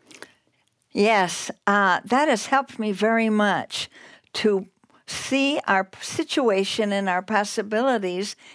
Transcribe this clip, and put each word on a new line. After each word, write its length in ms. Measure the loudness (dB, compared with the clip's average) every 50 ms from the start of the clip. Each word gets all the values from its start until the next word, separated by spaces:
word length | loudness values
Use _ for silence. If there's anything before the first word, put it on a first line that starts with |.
| _ _ -20 -20 -20 -20 _ _ _ _ _ _ _ _ _ _ _ _ -2
Yes, 580 | 2 2 4 4 4 2 2 -2 -6 -8 -10 -12 -4 _ 0
uh, 320 | 2 4 4 4 2 0 0
that 240 | 0 0 2 2 2
has 160 | 2 0 0
helped 340 | 0 0 0 0 -2 -6 -6
me 140 | -4 -4 -2
very 360 | 0 0 2 2 2 2 2
much 600 | 2 2 2 2 2 0 -4 -6 -8 -10 -10 -10 -14 -20 -20 -20 -20 -20 _ _ -8
to 340 | -2 0 2 2 2 -2 -6 _ _ _ _ _ _ _ -12
see 520 | -10 -10 -4 -2 0 0 2 2 0 0 0 2
our 160 | 2 2 0
p-, 180 | -2 -8 -14
situation 920 | -12 -8 -6 -4 -4 -2 -2 0 2 2 2 2 0 0 -2 -2 -2 0 0
and 160 | 0 0 0
our 120 | -2 -2
possibilities 1160 | -2 0 0 0 0 0 -4 -6 -6 -2 -2 0 2 2 0 0 -2 -2 -4 -4 -6 -8 -10 -14 -18 -20